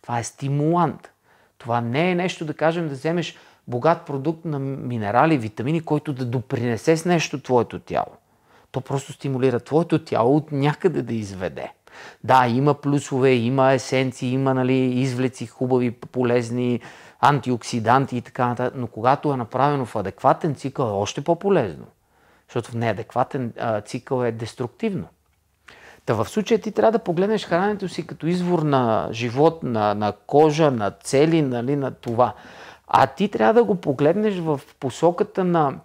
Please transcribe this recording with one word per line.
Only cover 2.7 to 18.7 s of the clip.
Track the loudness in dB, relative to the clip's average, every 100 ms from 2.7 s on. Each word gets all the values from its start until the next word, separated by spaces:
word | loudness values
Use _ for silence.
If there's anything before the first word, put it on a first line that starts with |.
| 0 -6
да |
вземеш | -4 -4 -4 -4 -10 -20 _ -8
богат | 0 2 0 -2
продукт | -6 -4 -6 -6
на | -6
минерали, | -6 -8 -6 -4 0 4 4 4
витамини, | 0 -6 -2 -2
който | 0 -2 -2
да | -6 -4
допринесе | -4 -4 -4 -2 -2 2 2
с | 2
нещо | 0 0 -8
твоето | 0 2 2 -4
тяло. | -4 -4 -4 -10 _ _ _ _ _
То | -10
просто | -4 -6 -6
стимулира | -10 -6 0 0 0
твоето | 0 0 2 0 0
тяло | 0 4 2
от | 0
някъде | 0 0 2 0 0
да | -4
изведе. | -6 -6 -6 -6 -6 -14 -16 _ -20 -20 -14
Да, | 2 4 4
има | 4 2
плюсове, | 2 0 -2 -2 2 4
има | 4 2 2 4
есенции, | 2 0 -2 -2 -4 -4
има, | 0 0
нали, | 0 2
извлеци, | 2 2 0 -2 0 -4 -4 -14
хубави, | -6 0 2 0
полезни, | -4 -10 -4 0 0 0 -4 -2 -2 -6 -20 -20 _
антиоксиданти | 4 4 0 -4 -4 -4 2 2 2 -6
и |
така | -8 -2 -2
нататък, | 0 -4